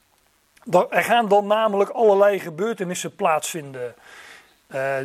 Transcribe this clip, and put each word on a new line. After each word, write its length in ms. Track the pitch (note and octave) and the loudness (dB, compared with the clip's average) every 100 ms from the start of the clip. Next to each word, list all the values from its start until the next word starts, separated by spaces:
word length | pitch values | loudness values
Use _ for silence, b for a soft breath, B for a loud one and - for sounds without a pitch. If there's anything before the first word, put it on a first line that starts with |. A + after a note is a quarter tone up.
| _ _ _ _ _ _ | _ _ _ _ _ _
Da-, 240 | - F3+ F3+ | 0 2 2
er 140 | F#3+ | 0
gaan 240 | F3 A#3 G#3+ | 0 0 4
dan 200 | G3+ G3+ | 2 2
namelijk 420 | G#3+ A3 G3 G3+ | 0 0 0 0
allerlei 500 | - A3 G3 G3+ F#3+ | 2 4 6 4 2
gebeurtenissen 760 | D#3+ D#3 A3 A3 F3+ F3+ E3+ - | -4 -6 -6 -4 -6 -8 -10 -4
plaatsvinden, 800 | F#3+ D3+ - F3 C#3 C3 B2 - B B B B B B _ | 0 0 -2 -10 -12 -10 -12 -12 B B B B B B _
eh, 280 | C3+ C3+ C#3 | -6 -4 -4